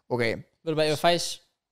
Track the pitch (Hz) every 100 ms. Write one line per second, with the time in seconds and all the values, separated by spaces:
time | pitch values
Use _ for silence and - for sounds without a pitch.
0 | - 120 117 101 - _ 165 151 156 147
1 | 170 170 - - _ _ _